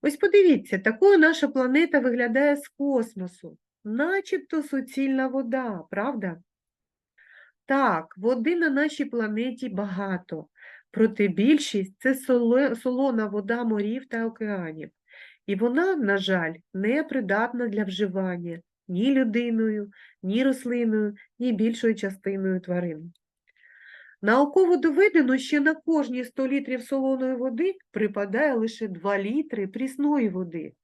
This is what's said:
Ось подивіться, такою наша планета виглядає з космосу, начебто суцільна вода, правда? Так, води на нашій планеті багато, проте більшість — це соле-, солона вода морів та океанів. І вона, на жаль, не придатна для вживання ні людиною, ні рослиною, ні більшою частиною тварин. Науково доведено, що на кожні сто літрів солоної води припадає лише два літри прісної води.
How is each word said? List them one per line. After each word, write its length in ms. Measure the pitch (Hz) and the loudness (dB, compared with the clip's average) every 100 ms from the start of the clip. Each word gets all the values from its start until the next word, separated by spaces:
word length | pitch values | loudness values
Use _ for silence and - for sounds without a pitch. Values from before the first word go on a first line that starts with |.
Ось 140 | - 294 | -2 0
подивіться, 600 | 392 403 370 277 - 196 | 4 6 8 4 2 -2
такою 400 | 208 220 392 392 | 0 4 6 8
наша 300 | 311 320 285 | 6 4 0
планета 520 | 269 254 269 339 302 | 0 2 2 4 2
виглядає 560 | 247 247 240 233 294 285 | 2 0 0 2 2 0
з 120 | - | -4
космосу, 880 | _ 285 262 226 196 180 - 170 156 _ _ | _ -2 0 -2 -8 -12 -12 -20 -20 _ _
начебто 800 | 214 226 311 392 392 370 - 320 | -8 -2 0 -2 -2 -6 -4 -6
суцільна 640 | 294 269 262 - 269 262 262 | -2 -6 -6 -4 -2 0 -2
вода, 580 | 269 233 262 247 185 156 | -2 -4 -4 -4 -8 -8
правда? 460 | - 233 247 190 170 _ _ _ _ _ _ _ _ _ - - _ - | -6 -4 -4 -6 -8 _ _ _ _ _ _ _ _ _ -20 -20 _ -2
Так, 480 | 269 254 170 156 - | 2 2 0 -4 -4
води 400 | 214 247 226 349 | -2 0 0 0
на 140 | 320 | 0
нашій 340 | 269 302 294 | 0 -2 -2
планеті 640 | 285 233 220 214 247 254 254 | -6 -4 -4 -2 -4 -6 -8
багато, 800 | 190 202 185 196 180 - 160 156 _ - - _ | -6 -6 -6 -6 -6 -6 -12 -12 _ -20 -20 _
проте 380 | - 220 220 202 | 0 0 2 0
більшість — 680 | 175 226 302 - 208 190 _ | 2 4 4 2 -4 -4 _
це 160 | 262 | -2
соле-, 600 | 262 - 247 233 247 277 233 | -2 0 2 4 4 2 0
солона 500 | 254 247 277 226 214 | -4 0 0 0 -2
вода 380 | 208 202 233 | -4 -4 -4
морів 440 | 240 214 208 240 262 | 0 0 -2 -4 -6
та 180 | 233 226 | -6 -6
океанів. 640 | 226 214 202 165 156 151 _ _ - - _ - | -6 -6 -6 -6 -10 -14 _ _ -20 -20 _ -6
І 80 | |
вона, 420 | 196 233 262 370 349 | 0 2 2 0 0
на 220 | 214 196 | 0 0
жаль, 360 | 196 185 160 165 _ | 0 0 -2 -6 _
не 300 | 185 208 269 | -4 -2 0
придатна 640 | 311 269 202 202 240 247 240 | -2 -4 -2 0 0 -2 -4
для 160 | 202 | -4
вживання 760 | 196 185 202 185 185 175 170 165 _ _ - | -4 -2 -4 -2 -4 -6 -8 -12 _ _ -6
ні 260 | 180 247 | -2 2
людиною, 760 | 269 254 220 240 226 220 214 202 _ - _ | 2 2 0 -2 0 0 -2 -8 _ -20 _
ні 220 | 185 214 | -4 0
рослиною, 680 | 269 262 247 240 233 214 208 208 _ _ | 0 0 -4 -2 0 2 0 -4 _ _
ні 140 | 247 | -2
більшою 420 | 214 220 226 233 | 2 0 2 0
частиною 680 | 202 196 190 - 196 190 185 | 0 -4 -6 -6 -4 -2 -2
тварин. 520 | 180 175 175 156 170 _ _ _ _ _ _ _ - - - _ | -2 -4 -4 -8 -14 _ _ _ _ _ _ _ -20 -20 -20 _
Науково 540 | 202 247 285 381 370 349 | 2 4 4 4 4 4
доведено, 640 | 330 285 403 339 254 262 | 2 4 4 6 4 0
що 220 | - 294 | 0 2
на 140 | 285 | 2
кожні 500 | 320 - 320 254 247 | 0 0 0 0 -4
сто 240 | 247 - 262 | -8 -4 -2
літрів 340 | 277 269 254 | -2 -2 -8
солоної 520 | 240 277 262 262 262 | -4 -2 0 0 -2
води 400 | 254 254 233 359 381 _ | -2 -4 -2 -4 -4 _
припадає 640 | 214 208 208 202 220 302 | -4 -4 -2 -4 0 0
лише 340 | 247 226 220 220 | 0 -2 -4 -8
два 300 | 175 190 202 | -6 -2 -2
літри 480 | 196 269 311 226 190 | -2 -4 -4 -6 -6
прісної 640 | 214 262 262 285 294 226 | -6 -8 -2 0 2 0
води. 440 | 180 175 165 151 _ | -2 -8 -8 -12 _